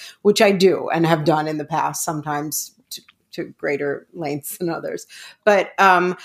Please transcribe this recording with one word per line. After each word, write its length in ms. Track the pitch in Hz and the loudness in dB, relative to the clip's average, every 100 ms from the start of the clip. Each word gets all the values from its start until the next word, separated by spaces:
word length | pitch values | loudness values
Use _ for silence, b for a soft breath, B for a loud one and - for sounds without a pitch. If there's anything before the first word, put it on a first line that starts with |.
| B B | B B
which 200 | 208 202 | 0 4
I 100 | 214 | 4
do 380 | 196 190 156 - | 6 4 4 -2
and 160 | 165 165 | 0 2
have 200 | 165 151 | 2 2
done 220 | 151 156 | 0 0
in 100 | 156 | -6
the 80 | 147 | -4
past, 380 | 156 147 147 | -4 -4 -4
sometimes 680 | - 151 151 147 151 - - _ - | -6 -6 -6 -6 -6 -8 -10 _ -18
to, 100 | - _ _ _ | -18 _ _ _
to 120 | - 160 - | -14 -14 -8
greater 480 | 160 139 143 139 - | -6 -4 -4 -8 -10
lengths 440 | 180 151 147 - - | -10 -8 -8 -10 -8
than 120 | 170 | -6
others. 380 | 160 147 - - B B B | -6 -8 -10 -12 B B B
But, 280 | - 202 - - | 2 2 2 2
um, 360 | 190 180 180 180 | 4 6 2 -2